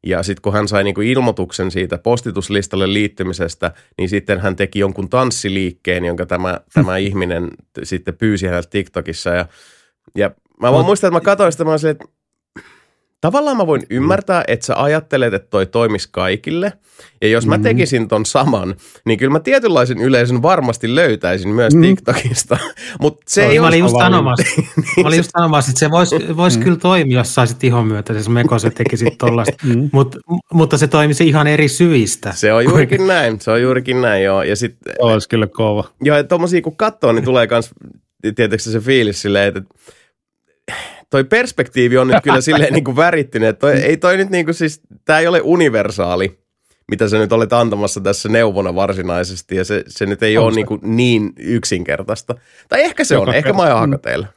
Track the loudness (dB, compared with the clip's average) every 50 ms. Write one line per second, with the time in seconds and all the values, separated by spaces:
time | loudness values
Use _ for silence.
0 | -4 -4 -4 -4 -2 -6 -8 -4 -4 -2 -2 -2 -2 0 0 0 0 0 -2 -2
1 | -2 0 0 0 0 0 -2 -2 -6 -8 -6 -6 -6 -4 -4 -4 -6 -4 -6 -6
2 | _ -2 -2 -2 -4 -6 -8 -8 -6 -4 -4 -4 -4 -4 -4 -2 -2 0 0 -2
3 | -2 -4 _ -6 -8 -8 -4 -6 -6 -8 -6 _ -8 -8 -8 _ _ _ _ -6
4 | -4 -2 -2 -4 -2 -2 -4 -2 -2 -4 -2 -2 -4 -4 -2 -2 -2 -2 -2 -6
5 | -8 -2 -2 0 0 0 -4 -4 -6 -4 -4 -2 -4 -4 -6 _ _ -4 -4 -2
6 | -2 -4 -4 -6 -6 -6 -4 -4 -4 -4 -6 -6 _ _ _ 0 0 0 0 -4
7 | -4 -4 -2 -4 -4 -2 -4 -4 -6 -8 -10 _ _ _ _ -16 -10 -8 -10 -8
8 | -8 -10 -8 _ -2 -2 -2 -2 -2 -4 -4 -4 -6 _ -6 -6 -6 -6 _ -10
9 | -8 -8 -12 -8 -6 -4 -4 -4 -4 -6 _ _ _ _ _ _ _ _ _ _
10 | _ _ _ -4 -4 -4 -4 _ _ _ _ _ 0 2 2 2 2 2 0 2
11 | 0 0 0 2 2 2 2 2 2 0 0 -2 -2 -2 0 0 0 -2 -4 -4
12 | -10 _ _ _ _ _ _ _ _ _ _ -20 -20 -20 _ _ _ _ _ _
13 | _ _ _ _ -2 0 0 0 0 0 0 0 0 0 0 -2 -2 _ -4 -2
14 | 0 0 0 0 0 -2 -2 -2 0 -2 -4 -4 -2 -4 -2 -2 0 0 0 -2
15 | -2 _ -2 0 0 0 -2 -4 -8 _ -2 -2 -2 -2 0 0 0 0 0 -4
16 | -6 _ -6 -6 -4 -2 -4 -4 -4 -6 -4 -4 -4 -6 -6 _ _ _ _ -20
17 | -20 -20 _ _ 0 2 2 2 2 2 0 2 2 2 2 2 0 0 0 -2
18 | 0 0 -2 -2 -2 0 0 0 2 2 0 -2 -2 -6 -10 -12 -16 -20 -20 -8
19 | _ -2 -2 0 0 0 0 0 0 2 0 2 2 2 2 2 2 0 -2 -2
20 | 0 2 2 2 2 2 0 0 2 2 2 2 0 -2 -4 -4 -4 -2 0 2
21 | 2 2 0 0 -2 -2 -2 -2 -2 -2 0 2 4 4 6 6 6 6 4 2
22 | 0 -4 -4 -2 -2 -4 -4 -4 -2 -2 -4 -4 -4 -10 -14 -16 -18 -16 -8 -2
23 | -2 -2 -2 _ _ -2 0 2 4 4 4 4 4 4 4 4 4 4 4 4
24 | 4 4 4 2 2 2 0 0 -2 -2 -2 -4 -6 -4 -4 -4 -4 0 0 2
25 | 2 4 2 0 0 0 -2 -2 0 2 2 0 0 0 0 0 0 2 2 2
26 | 2 2 0 -2 -2 -4 -2 0 2 2 2 2 2 2 0 2 2 2 2 2
27 | 2 2 2 0 0 0 2 2 2 2 0 0 0 2 2 2 0 0 -2 -4
28 | -4 -4 -4 -4 -2 0 0 2 2 2 0 2 0 -2 -2 0 -2 -2 0 0
29 | 0 -2 -2 _ -2 0 0 2 0 -2 -4 -2 -2 0 0 0 0 2 2 2
30 | 2 2 -2 -14 _ -6 -6 -6 -6 _ 2 2 2 4 2 0 0 2 2 2
31 | 2 2 2 4 2 4 4 4 2 2 2 2 2 0 2 2 2 4 4 2
32 | 2 0 -4 -8 -8 -10 -8 -2 0 2 2 4 4 4 4 4 2 2 2 0
33 | 2 2 2 2 2 0 -2 -4 -2 -2 0 0 2 0 0 -2 -2 -2 -2 0
34 | 0 2 2 2 2 2 2 0 0 -2 -2 -2 -4 -8 -8 _ _ -12 -4 0
35 | 2 2 2 2 0 _ -2 -2 -2 -2 -2 -2 -2 0 0 -2 -4 -8 _ _
36 | 0 2 2 2 2 0 -2 -2 0 0 0 -2 -2 -4 -4 -2 -4 -4 -2 _
37 | 0 2 2 2 0 2 2 2 2 2 0 -2 -2 -4 -14 _ -20 -20 -20 _
38 | _ _ _ _ -6 -6 -2 0 0 0 0 -2 -4 -4 -4 -4 0 2 2 2
39 | 2 0 -2 -4 -4 -2 0 2 2 0 -2 -4 -12 _ _ _ _ -20 _ _
40 | _ _ _ _ _ _ _ _ _ _ _ _ _ -14 -14 -14 -14 -16 -20 -20
41 | -12 _ 0 0 2 2 2 0 0 -2 -2 -4 -4 -2 0 0 2 4 4 4
42 | 4 4 2 2 2 2 0 2 2 2 2 2 2 2 2 0 0 0 0 2
43 | 2 2 2 0 -2 -2 -2 0 0 0 0 _ 2 2 2 2 2 0 0 2
44 | 2 0 2 2 0 0 -2 -2 -2 -2 -2 -2 -4 -4 -4 -8 _ _ -20 -10
45 | _ 2 2 2 4 2 2 2 2 2 2 4 4 2 2 2 -2 -2 -2 -4
46 | -4 -2 -2 -2 -2 -4 -6 _ _ _ _ _ _ _ _ _ _ -8 -2 -2
47 | 0 0 2 0 2 2 2 0 2 2 2 2 2 2 0 -2 -4 -4 -4 -4
48 | -4 -4 -4 -2 -4 0 2 2 2 2 0 -2 -4 -4 -2 -2 -2 -2 -2 -4
49 | -4 -4 -4 -4 -4 -6 -8 -14 -12 _ -4 -4 -4 -2 -4 -6 -6 -8 -8 -6
50 | -4 -4 -4 -2 0 2 2 4 2 2 2 0 -2 -4 -6 -6 -4 -2 0 2
51 | 2 2 2 2 0 -2 -8 -10 -6 -4 -2 -2 -2 -2 -4 -4 -2 -4 -6 -6
52 | -4 -8 -8 -8 -8 -12 -12 -12 _ _ _ -20 _ _ 0 0 0 0 0 -4
53 | -2 0 2 0 2 2 0 0 0 0 0 2 2 2 4 2 2 0 -2 -2
54 | -4 -6 -6 -6 -6 -10 _